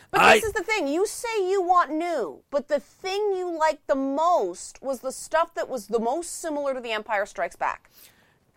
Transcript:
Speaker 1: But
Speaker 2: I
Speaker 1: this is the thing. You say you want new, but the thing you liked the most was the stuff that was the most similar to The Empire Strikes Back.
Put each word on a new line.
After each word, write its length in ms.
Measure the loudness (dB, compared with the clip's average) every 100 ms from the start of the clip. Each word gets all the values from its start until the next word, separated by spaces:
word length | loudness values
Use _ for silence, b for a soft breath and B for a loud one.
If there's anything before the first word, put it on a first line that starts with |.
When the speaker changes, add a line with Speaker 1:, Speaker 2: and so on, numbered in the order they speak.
| b
Speaker 1:
But 100 | 4
Speaker 2:
I 140 | 8
Speaker 1:
this 100 | 6
is 80 | 4
the 100 | -4
thing. 220 | -2 0 0
You 180 | 2 0
say 420 | -2 -4 -2 0
you 140 | 0
want 300 | 2 2 2
new, 500 | 0 -2 -2 -4 -6 _
but 180 | -4 0
the 120 | -2
thing 520 | -2 _ -6 -2 0 -2
you 140 | -2 2
liked 280 | 2 0 -2
the 80 |
most 880 | 0 0 2 4 4 2 -4 -14 -10
was 180 | -6 -6
the 120 | -6
stuff 420 | -8 -2 0 0
that 140 | -2 -6
was 180 | -6 -2
the 140 | 0
most 400 | 0 -2 -4 -8
similar 340 | -6 -4 -2
to 60 | -4
The 120 | -4
Empire 320 | -6 -2 -2 -2
Strikes 300 | -4 -6 -2
Back. 340 | -4 -4 _ b b b b b b